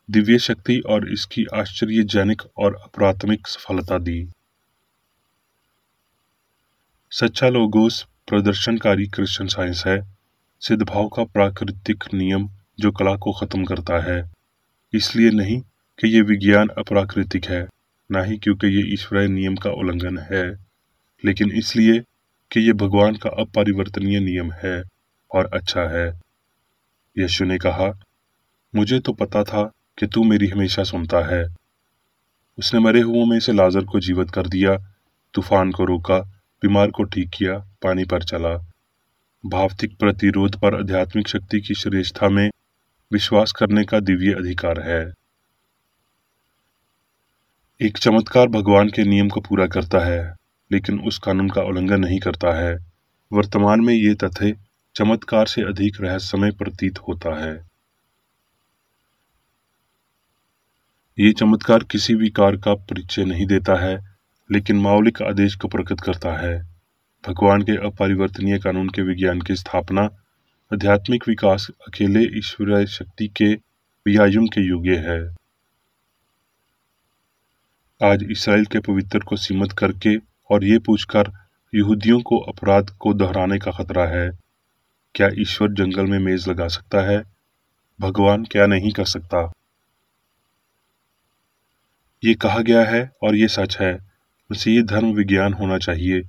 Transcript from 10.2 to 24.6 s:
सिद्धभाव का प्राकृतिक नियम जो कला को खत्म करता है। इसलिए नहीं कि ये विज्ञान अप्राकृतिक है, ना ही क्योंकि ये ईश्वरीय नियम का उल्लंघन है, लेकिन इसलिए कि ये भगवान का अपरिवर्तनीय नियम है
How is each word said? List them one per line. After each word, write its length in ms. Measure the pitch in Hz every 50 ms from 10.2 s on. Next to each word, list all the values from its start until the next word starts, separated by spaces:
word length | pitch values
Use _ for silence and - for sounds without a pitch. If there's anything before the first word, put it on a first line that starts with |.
| _ _ _ _ _ _ _ _ -
सिद्धभाव 440 | - 117 107 107 101 101 101 104
का 160 | 104 - 123 113
प्राकृतिक 800 | - _ 104 98 98 98 - - 98 104 101 - - 104 101 - - -
नियम 360 | 95 92 95 98 95 101 101 - - _ _ _ -
जो 120 | 104 104
कला 240 | 101 - 101 98 98
को 180 | 101 - 104 98
खत्म 300 | - - - - 98 92
करता 400 | 87 95 87 85 - 87 85 78
है। 280 | 90 90 87 85 87 - _ _ _ _ _ _ _ _ _ _ _ -
इसलिए 360 | 107 - - - 113 113 113
नहीं 320 | 107 104 98 98 117 127 - - _ _ _ _ _ -
कि 80 | -
ये 140 | 110 113 113
विज्ञान 460 | 107 104 107 101 98 101 101 101 107
अप्राकृतिक 760 | 107 - - 104 - 101 101 98 98 - 101 95 92 - 92 -
है, 220 | - 92 87 87 85 _ _ _ _ _ _ _ _
ना 120 | 98 95 92
ही 140 | 104 110
क्योंकि 300 | 104 - 107 98 101 107
ये 260 | 101 98 101 95 87 101
ईश्वरीय 340 | 98 - - 101 98 101
नियम 280 | 98 95 95 95 95 95
का 140 | 95 - 104
उल्लंघन 480 | 80 73 92 90 87 87 87 90 92
है, 480 | 85 82 85 98 95 90 90 101 98 - _ _ _ _ _ _ _ _ _ _ _ -
लेकिन 260 | 104 95 - 104 101
इसलिए 480 | 101 113 110 - - 117 110 110 113 117 120 - _ _ _ _ _ _ _ _
कि 80 | - 117
ये 140 | 110 113 110
भगवान 420 | 104 101 98 101 101 101 107 107
का 140 | 104 - -
अपरिवर्तनीय 920 | - - 110 - - 110 104 104 98 98 95 98 - 98 98 98 101 101
नियम 320 | 98 92 90 90 87 85
है 320 | 85 87